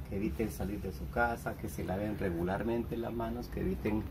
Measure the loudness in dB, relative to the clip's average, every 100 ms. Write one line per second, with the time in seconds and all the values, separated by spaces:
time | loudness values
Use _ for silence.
0 | -2 0 0 2 0 0 -2 -2 -4 -4
1 | -2 2 4 2 -2 -4 -4 -2 0 0
2 | 0 0 0 2 2 2 2 0 0 -2
3 | -2 0 -2 -2 -4 0 0 2 2 2
4 | 0